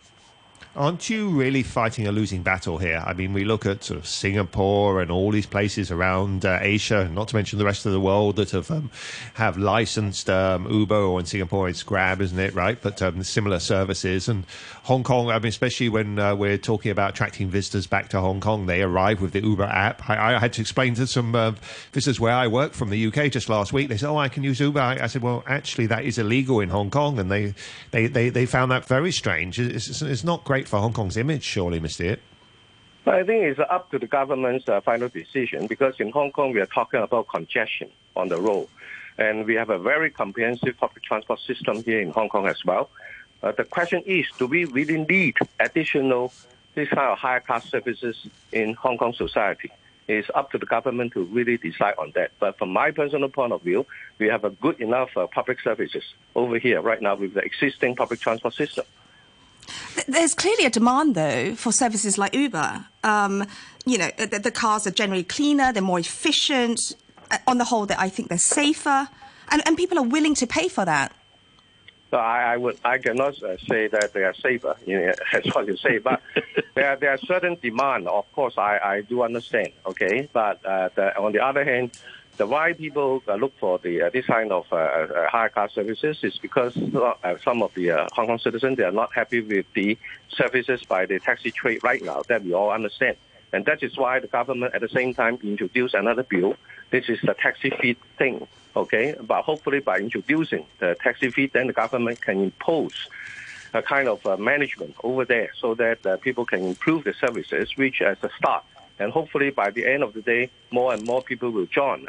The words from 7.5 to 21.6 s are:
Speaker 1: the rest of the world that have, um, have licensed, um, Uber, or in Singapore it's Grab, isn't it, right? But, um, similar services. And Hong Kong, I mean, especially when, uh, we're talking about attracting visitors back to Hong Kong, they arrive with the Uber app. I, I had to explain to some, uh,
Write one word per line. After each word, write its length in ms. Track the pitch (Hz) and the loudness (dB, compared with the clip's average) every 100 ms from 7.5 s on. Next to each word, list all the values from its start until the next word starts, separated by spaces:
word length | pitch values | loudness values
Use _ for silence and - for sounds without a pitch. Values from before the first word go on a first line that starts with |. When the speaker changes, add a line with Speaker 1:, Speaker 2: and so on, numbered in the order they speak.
| 104 | 0
Speaker 1:
the 60 | 101 | 0
rest 200 | 101 110 | 0 0
of 60 | |
the 80 | 95 | 2
world 380 | 95 101 104 98 | 4 4 4 2
that 120 | 98 | 0
have, 200 | 95 82 | -2 -2
um, 180 | 160 139 - - - 113 - | -4 -6 -10 -14 -12 -10 -2
have 200 | 110 90 | -2 0
licensed, 760 | 101 107 110 - 104 92 - | 2 2 2 0 -2 -2 0
um, 340 | 95 95 90 92 | 2 2 0 0
Uber, 260 | 110 104 107 | 2 2 2
or 240 | 98 90 | 2 0
in 80 | 87 | -2
Singapore 420 | 104 87 98 92 | -4 -2 0 0
it's 140 | 85 | -4
Grab, 380 | - 101 92 92 | -4 0 2 0
isn't 180 | 95 90 | 0 0
it, 160 | 95 95 | -2 0
right? 240 | 92 120 | 0 0
But, 220 | 101 101 | -4 -2
um, 180 | 92 87 | -2 -2
similar 380 | 92 - 104 90 | -4 -2 0 0
services. 680 | - 98 95 95 95 92 107 | 0 0 0 -2 -2 -2 0
And 180 | 107 92 - - - - | -4 -4 -12 -18 -8 0
Hong 180 | 131 | 0
Kong, 260 | 123 127 120 | 4 2 2
I 80 | 113 | 2
mean, 80 | 113 | 0
especially 400 | 104 127 - 120 | 0 -2 0 0
when, 280 | 110 107 104 | 0 0 0
uh, 160 | 101 101 | 2 2
we're 220 | 101 101 | 2 0
talking 320 | - 110 113 | 0 -2 0
about 220 | 98 98 | 0 0
attracting 380 | - 104 - 98 | 0 -4 -2 -2
visitors 360 | 95 - 101 90 | -2 -2 -4 -2
back 240 | 98 - | -2 0
to 100 | 98 | 0
Hong 200 | 92 95 | 0 0
Kong, 260 | 101 107 92 | 0 -2 0
they 160 | 87 | 0
arrive 400 | 95 90 95 107 | 2 2 2 2
with 120 | 95 | 0
the 100 | 98 | 0
Uber 220 | 107 101 98 | 2 2 2
app. 440 | 92 104 123 - | 2 0 0 -2
I, 240 | 107 107 | 0 2
I 60 | 120 | 4
had 140 | 120 | 2
to 80 | - | 0
explain 340 | 110 - 131 117 | -2 0 0 2
to 100 | 131 | 0
some, 300 | - 117 117 | 0 0 2
uh, 160 | 113 104 | 2 0